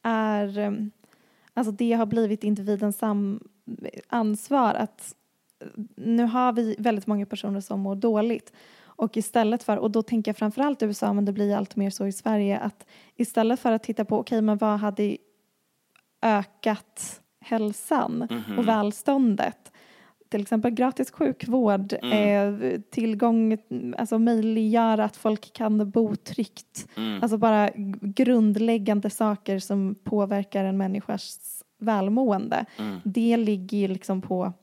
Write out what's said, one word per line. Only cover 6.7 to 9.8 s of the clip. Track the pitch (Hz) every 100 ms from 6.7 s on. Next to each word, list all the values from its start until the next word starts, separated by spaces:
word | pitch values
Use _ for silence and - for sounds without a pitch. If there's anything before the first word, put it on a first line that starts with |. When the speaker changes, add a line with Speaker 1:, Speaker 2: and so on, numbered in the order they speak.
| 214
Speaker 1:
väldigt | 226 208 196
många | 208 202
personer | 202 208 196
som | 190 202
mår | 196 196
dåligt. | 233 214 226 226 - - - - - -
Och | 220 226
istället | - 240 214 233
för, | -
och | 208